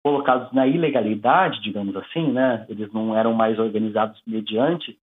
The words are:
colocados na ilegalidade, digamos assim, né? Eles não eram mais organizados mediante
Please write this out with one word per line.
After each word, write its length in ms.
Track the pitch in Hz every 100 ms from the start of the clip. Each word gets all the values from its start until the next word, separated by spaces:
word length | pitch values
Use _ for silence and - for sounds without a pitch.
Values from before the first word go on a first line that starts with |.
colocados 500 | 147 143 139 127 123
na 120 | 135 131
ilegalidade, 960 | 127 156 135 107 107 120 165 185 -
digamos 340 | 107 104 98 95
assim, 360 | - 165 156
né? 340 | 123 131 113 110
Eles 220 | 104 107
não 220 | 110 110 110
eram 180 | 113
mais 260 | 113 113 110
organizados 600 | 113 107 110 107 110 - -
mediante 720 | 110 107 107 139 170 - -